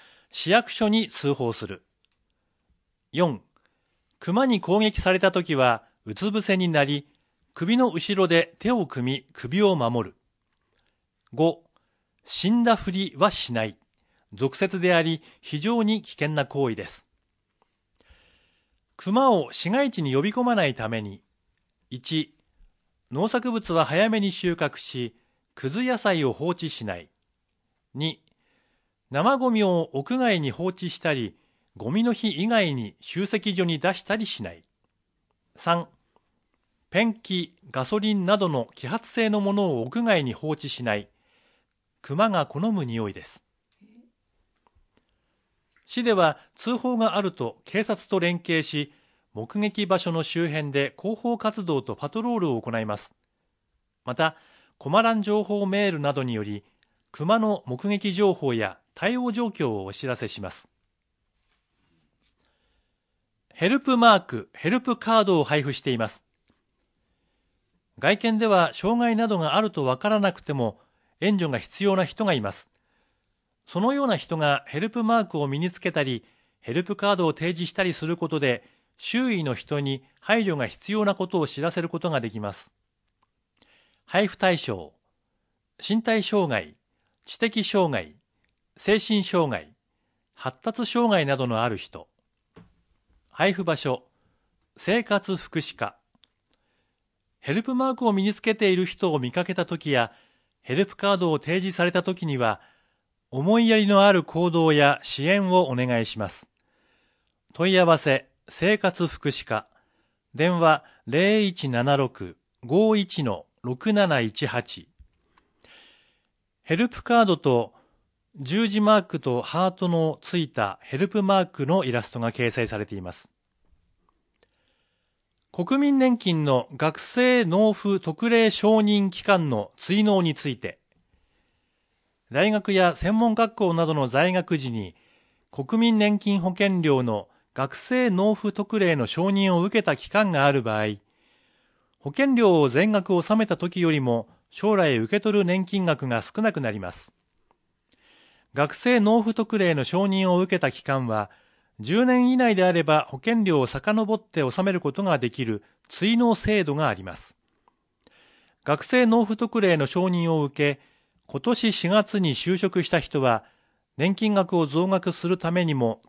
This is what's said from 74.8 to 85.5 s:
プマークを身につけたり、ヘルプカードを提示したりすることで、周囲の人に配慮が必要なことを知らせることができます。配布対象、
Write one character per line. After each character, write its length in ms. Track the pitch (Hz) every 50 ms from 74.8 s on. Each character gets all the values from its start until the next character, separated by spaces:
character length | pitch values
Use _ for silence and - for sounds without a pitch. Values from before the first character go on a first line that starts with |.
| 208 220
プ 140 | - 240 220
マ 180 | 220 233 233
ー 40 | 202
ク 140 | 175 - 151
を 80 | 147
身 120 | 139 139 147
に 120 | 170 180
つ 80 | 175 -
け 120 | - 180
た 120 | - 156 139
り、 220 | 131 123 107 - _ _ _ _ _ _ _
ヘ 140 | - 117 123
ル 100 | 170 175
プ 120 | 202 202
カ 180 | 202 202 202 202
ー 20 |
ド 120 | 180 175
を 60 | 160 -
提 200 | - 156 175 180
示 140 | 160 180
し 60 | - -
た 100 | 202 190
り 100 | 180 160
す 120 | - 160
る 120 | 160 170
こ 100 | 170 165
と 120 | 139 156 147
で、 240 | 139 127 120 - - _ _ _ _ _ _
周 340 | _ - - - 247 262 247
囲 120 | 214 175 156
の 120 | 135 117
人 240 | - - - 151 143
に 240 | 143 139 135 131 - _ _ _
配 240 | - - 220 233 208
慮 140 | 190 160
が 100 | 143 120
必 240 | 104 - - - -
要 140 | 208 214 208
な 100 | 202 190
こ 120 | - 185
と 120 | 180 - 170
を 80 | 151
知 140 | - - 143
ら 100 | 151 170
せ 100 | - 180
る 60 | 165
こ 120 | 165 - -
と 100 | - 170
が 100 | 156 127
で 100 | 117 110
き 100 | 104 110
ま 140 | 104 101 95
す。 200 | - - _ _ _ _ _ _ _ _ _ _ _ _ _ _ _ _ _ _ _ - _ _ _ _ _ _ _ _
配 220 | - - 185 214
布 100 | 185 -
対 200 | - 196 185 175
象、 360 | - - 131 104 90 78 73 _ _ _ _ _ _ _ _ _ _ _ _